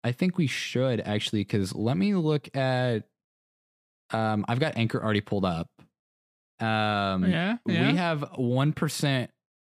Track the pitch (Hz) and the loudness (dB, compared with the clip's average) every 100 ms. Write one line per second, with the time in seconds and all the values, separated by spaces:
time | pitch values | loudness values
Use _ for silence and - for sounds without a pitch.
0 | 120 123 185 175 139 - - 123 131 110 | -4 0 0 2 0 -2 -4 -2 0 0
1 | 104 107 - 107 98 107 95 - 110 160 | -2 -2 0 -2 0 0 -2 -2 -2 0
2 | 202 190 156 147 - 139 131 127 127 110 | 2 2 0 0 -2 -2 0 0 0 -2
3 | - _ _ _ _ _ _ _ _ _ | -4 _ _ _ _ _ _ _ _ _
4 | - 113 110 107 - 123 156 117 113 113 | -6 -2 0 0 0 0 0 0 0 0
5 | 110 104 - 104 92 82 85 _ - _ | 0 0 0 -2 0 -2 -6 _ -20 _
6 | _ _ _ _ _ - 113 110 107 104 | _ _ _ _ _ -6 -2 0 0 0
7 | 98 95 185 165 185 240 - 170 139 165 | 0 2 2 2 0 -2 -2 2 2 2
8 | 170 151 - - 120 127 147 - 160 - | 0 -2 -4 -2 0 2 2 2 -2 0
9 | 143 135 - _ _ _ _ | 0 0 -2 _ _ _ _